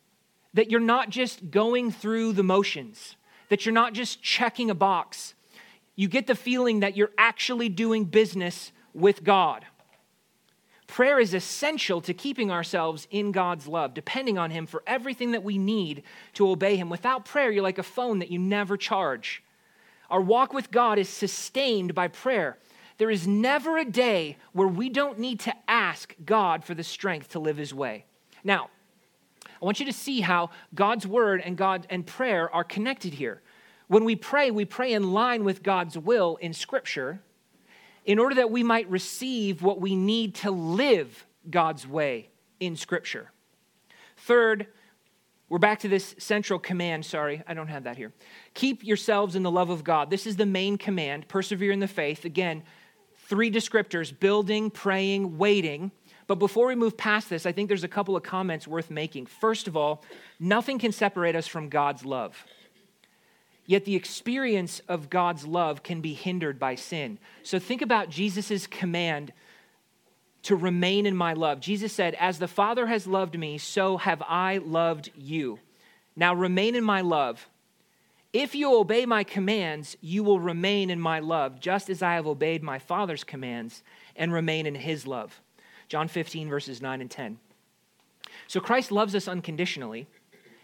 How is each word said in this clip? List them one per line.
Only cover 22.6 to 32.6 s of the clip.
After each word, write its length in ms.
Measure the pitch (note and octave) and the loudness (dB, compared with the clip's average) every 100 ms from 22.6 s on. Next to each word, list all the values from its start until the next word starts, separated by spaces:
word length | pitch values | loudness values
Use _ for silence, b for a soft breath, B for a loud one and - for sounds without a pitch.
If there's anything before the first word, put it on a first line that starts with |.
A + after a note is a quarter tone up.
| b b b b | b b b b
There 120 | A3 | 0
is 180 | G#3 E3+ | 2 2
never 500 | G#3 B3 D4 D4+ D#4+ | 2 4 2 2 0
a 80 | C4+ | 0
day 520 | G3+ B3 F#3+ D#3 C#3+ b | 2 2 2 0 -8 b
where 160 | F3+ F#3+ | 2 2
we 220 | F3 B3+ | 2 -2
don't 280 | C4 C#4+ A3 | 0 -2 -2
need 220 | B3 A3+ | -6 -4
to 120 | - - - | -6 -4 2
ask 480 | A3+ F#3 D#3 - - | 2 2 -2 -10 -10
God 400 | C#3+ A3 F3+ E3 | 0 2 4 0
for 120 | - E3 | -4 -8
the 80 | |
strength 460 | E3 - G3 D#3+ C#3 | -8 -6 -4 -4 -6
to 100 | E3+ | -6
live 180 | D#3 D3+ | -4 -4
His 160 | D3 | -4
way. 320 | C3+ C3 G#2+ - _ _ b | -6 -6 -6 -14 _ _ b
Now, 260 | G3 F#3+ B2 _ _ _ _ _ _ _ B B | 0 0 0 _ _ _ _ _ _ _ B B
I 40 | F3+ | -4
want 140 | G#3 | -2
you 80 | C#4+ | -4
to 60 | |
see 280 | - - C4 | -6 -4 -2
how 300 | F3 F3+ E3+ B B D#3 | 0 0 0 B B 0
God's 320 | G3+ A#3 F#3+ | 0 0 0
word 340 | A3+ G#3+ F#3+ | 2 4 2
and 140 | F3 F3+ | -2 -2
God 300 | F#3+ F#3 E3+ | 0 0 -4
and 160 | F#3 F3 | -8 -8
prayer 480 | - B3+ F#3 E3 | -4 0 0 0
are 100 | E3 | -2